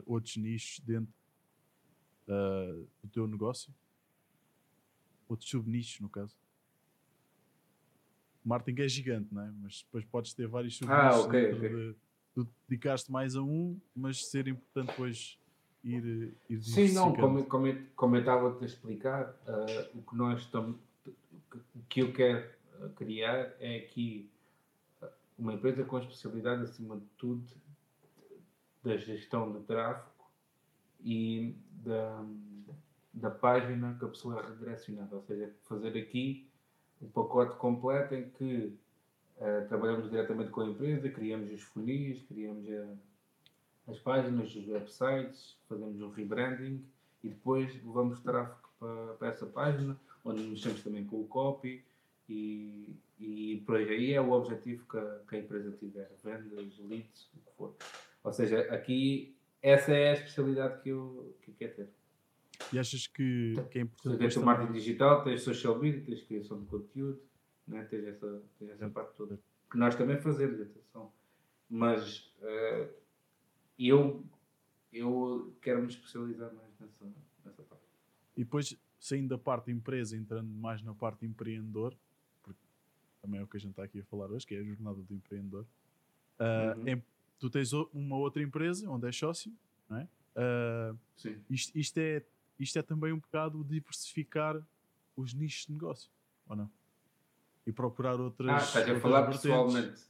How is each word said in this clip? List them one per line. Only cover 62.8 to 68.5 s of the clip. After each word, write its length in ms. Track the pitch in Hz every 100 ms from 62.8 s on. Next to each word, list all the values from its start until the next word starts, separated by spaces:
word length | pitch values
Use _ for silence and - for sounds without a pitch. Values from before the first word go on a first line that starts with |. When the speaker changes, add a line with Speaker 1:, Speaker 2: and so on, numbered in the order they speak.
| 123 127 -
Speaker 1:
que, 440 | - 131 123 117
Speaker 2:
Então, 120 | 113 -
Speaker 1:
que 120 | 127
é 20 |
importante 320 | 120 - 127
Speaker 2:
tu 40 | 117
tens 140 | 117 -
o 40 |
Speaker 1:
também? 60 | 120 123
Speaker 2:
marketing 180 | 117
digital, 500 | 113 113 123 139 143
tens 180 | 131 120
social 360 | 127 - 123 113
media, 240 | 151 131 120
tens 180 | 113
criação 360 | - 107 104 104
de 40 | 98
conteúdo, 540 | 107 - 135 139 135 - _ _ _ -
né? 160 | 107 107
Tens 200 | 110 104
essa, 380 | 101 104 101 -